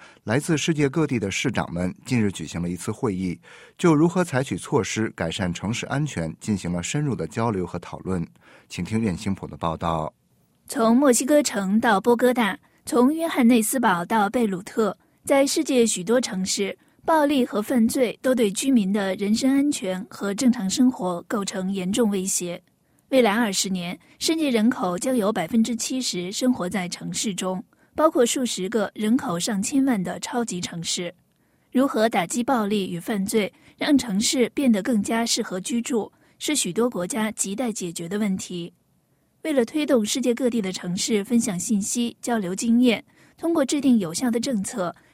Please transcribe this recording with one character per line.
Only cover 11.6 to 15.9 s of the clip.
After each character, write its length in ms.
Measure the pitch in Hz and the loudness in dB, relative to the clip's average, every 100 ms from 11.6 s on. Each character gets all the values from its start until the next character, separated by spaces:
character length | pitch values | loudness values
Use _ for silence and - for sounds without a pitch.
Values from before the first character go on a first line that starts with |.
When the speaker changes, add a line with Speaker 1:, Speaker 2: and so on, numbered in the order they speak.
| 190 214 | 0 2
Speaker 2:
到 220 | 240 202 | 4 2
波 160 | 247 233 | 4 4
哥 180 | 247 | 4
大， 240 | 247 208 190 _ _ - | 2 0 -2 _ _ -2
从 280 | 302 254 | 4 4
约 140 | 320 330 | 4 -2
翰 180 | 339 233 | 4 6
内 160 | 247 | 6
斯 160 | 214 262 | 4 2
堡 240 | 226 175 175 | 2 2 0
到 240 | 226 196 | 0 2
贝 180 | 254 220 | 0 0
鲁 140 | 190 | -2
特， 320 | 214 - 208 - _ _ - | -6 -2 -2 -2 _ _ 0
在 220 | 277 277 | 2 4
世 160 | - | 0
界 220 | 294 262 | 2 4
许 180 | 226 | 4